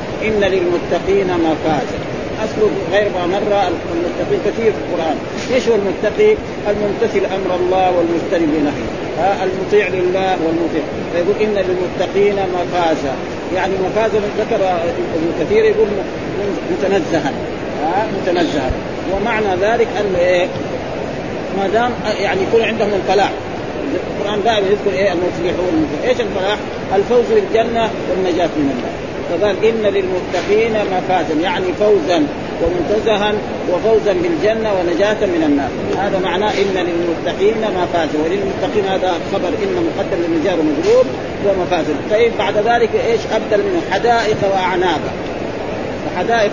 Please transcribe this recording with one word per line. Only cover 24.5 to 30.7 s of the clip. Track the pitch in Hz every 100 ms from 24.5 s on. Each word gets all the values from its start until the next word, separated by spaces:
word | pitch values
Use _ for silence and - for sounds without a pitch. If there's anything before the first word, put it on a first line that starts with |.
| 214 190
يذكر | 202 208 185
إيه؟ | 196
المفلحون. | 175 180 - 175 165 180 160 147 147 247
إيش | 240
الفلاح؟ | 214 190 190 208 - - - 190
الفوز | 196 247 214 220
بالجنة | 190 220 233 226 220 180 170
والنجاة | 180 185 170 165 151
من | 139 127
النار. | 117 - - - -
فقال: | 175 208 190 220
"إن | 226 208
للمتقين | 196 185 185 180 180 170 208 226